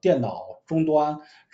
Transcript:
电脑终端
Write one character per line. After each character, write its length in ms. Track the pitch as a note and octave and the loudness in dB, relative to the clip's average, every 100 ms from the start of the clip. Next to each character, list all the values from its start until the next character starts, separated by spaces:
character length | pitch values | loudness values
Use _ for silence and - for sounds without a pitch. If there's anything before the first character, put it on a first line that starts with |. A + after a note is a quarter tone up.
电 180 | F#3 C#3+ | 0 2
脑 420 | G#2+ F2 - - _ | 0 -6 -14 -18 _
终 200 | D#3+ D#3 | -2 2
端 340 | D3+ D3+ D3+ - - _ | 2 2 -4 -12 -20 _